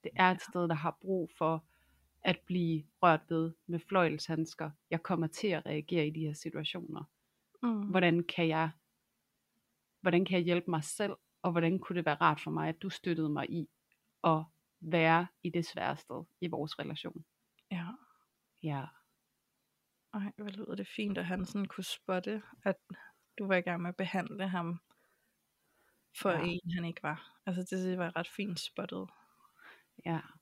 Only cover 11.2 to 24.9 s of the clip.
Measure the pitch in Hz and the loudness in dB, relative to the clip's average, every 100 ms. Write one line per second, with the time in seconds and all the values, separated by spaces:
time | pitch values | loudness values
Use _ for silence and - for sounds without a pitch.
11.2 | _ _ 180 170 165 185 - 175 160 147 | _ _ 0 4 4 2 0 0 0 4
12.2 | 165 151 - 160 156 160 190 - 185 160 | 4 4 -2 -2 -2 -4 -8 -6 -2 0
13.2 | 156 147 131 170 151 _ _ _ _ _ | 0 0 -2 -4 -6 _ _ _ _ _
14.2 | - 156 160 _ _ _ 160 170 160 165 | 4 4 0 _ _ _ 0 4 6 6
15.2 | 180 _ - 170 165 - - 147 - - | 4 _ -4 -2 -4 -4 -4 -4 -8 -12
16.2 | 165 _ 175 156 156 - - 151 175 - | -12 _ -6 -4 -6 -6 -8 -8 -10 -12
17.2 | - _ _ _ _ 180 170 254 _ _ | -18 _ _ _ _ -8 -6 -12 _ _
18.2 | _ _ _ _ 160 143 143 - _ _ | _ _ _ _ -4 -4 -6 -16 _ _
19.2 | _ _ _ _ _ _ _ _ _ 208 | _ _ _ _ _ _ _ _ _ -8
20.2 | 202 - 208 196 214 196 196 - 208 185 | -8 -8 -12 -10 -8 -8 -8 -4 -4 -2
21.2 | 175 185 180 202 196 - 185 - - 185 | -4 -4 -4 -4 -6 -6 -8 -8 -4 -4
22.2 | 180 214 - - 202 185 _ - - _ | -2 -6 -8 -4 -2 -2 _ -18 -18 _
23.2 | _ - 196 185 180 175 175 175 185 190 | _ -8 2 2 2 -2 -4 -4 -2 -2
24.2 | - 202 190 180 170 170 _ | -4 -4 -2 -2 -4 -6 _